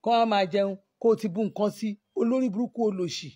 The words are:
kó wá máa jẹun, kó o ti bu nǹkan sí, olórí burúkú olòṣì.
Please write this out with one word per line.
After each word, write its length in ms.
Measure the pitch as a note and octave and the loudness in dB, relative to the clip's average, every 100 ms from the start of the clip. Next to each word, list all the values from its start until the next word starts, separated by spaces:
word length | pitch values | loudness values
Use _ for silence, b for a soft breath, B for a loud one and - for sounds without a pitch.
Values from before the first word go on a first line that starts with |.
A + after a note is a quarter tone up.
kó 40 | A3+ | 2
wá 120 | A#3 A3+ | 2 4
máa 180 | G3+ | 2
jẹun, 280 | F#3+ G3 G3 G3 _ _ | 2 0 0 -4 _ _
kó 100 | A#3 | 2
o 80 | G#3+ | 2
ti 100 | G#3+ | 0
bu 120 | F3 | -2
nǹkan 280 | G#3 - G#3 | -4 0 -2
sí, 180 | G#3 G#3+ G3+ _ | -2 -8 -8 _
olórí 360 | - A#3 C4 B3+ | -2 0 2 0
burúkú 300 | G3 A#3+ - | -2 -6 -2
olòṣì. 480 | A3 F#3+ F3 - D3 | -2 -2 -6 -6 -14